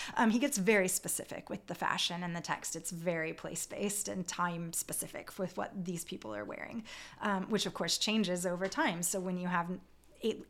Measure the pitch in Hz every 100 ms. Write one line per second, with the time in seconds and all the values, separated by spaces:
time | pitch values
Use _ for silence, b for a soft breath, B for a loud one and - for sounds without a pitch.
0 | B - 233 226 277 208 185 208 185 -
1 | 165 - - - - 180 - 180 - 175
2 | - 175 175 170 160 - - 165 - 170
3 | 175 165 160 165 165 170 - - 202 202
4 | - 196 175 - 175 170 170 - - 156
5 | 165 - - - 180 - 202 196 175 165
6 | - - 110 104 104 - - 233 220 B
7 | B B 214 190 196 208 185 - 170 -
8 | 202 220 180 180 180 175 190 277 302 170
9 | 175 190 185 180 180 180 170 180 - -
10 | - - 220 - -